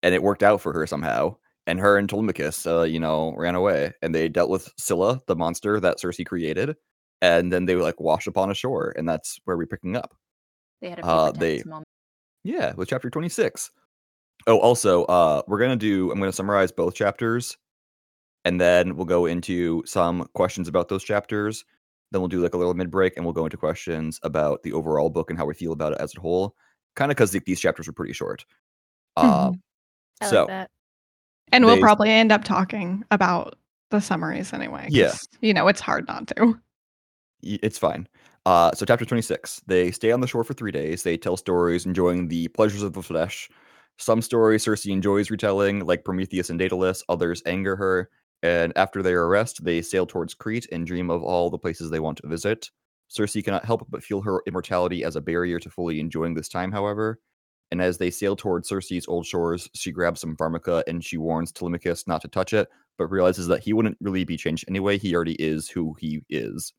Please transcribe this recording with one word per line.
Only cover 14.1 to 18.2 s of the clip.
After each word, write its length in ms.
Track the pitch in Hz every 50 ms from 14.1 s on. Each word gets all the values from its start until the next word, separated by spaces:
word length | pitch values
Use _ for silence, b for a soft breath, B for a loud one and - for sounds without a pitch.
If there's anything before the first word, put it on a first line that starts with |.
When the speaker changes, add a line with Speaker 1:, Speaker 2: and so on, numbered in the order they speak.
| _ _ _ _ _ _ _
Speaker 1:
Oh, 120 | 113 113 104
also, 440 | - 120 123 120 - 104 90 87 -
uh, 360 | - 90 90 85 80 76 69 - -
we're 100 | 101 101
gonna 180 | 120 127 131
do, 340 | 117 107 107 101 95 92 90 -
I'm 60 | 101
gonna 120 | 98 95 92
summarize 400 | - 95 101 104 98 95 92 -
both 220 | - 85 87 90
chapters. 640 | - 104 101 - - 120 113 113 123 120 - - _ _ _ _ _ _ _ _ _ _ _ _ _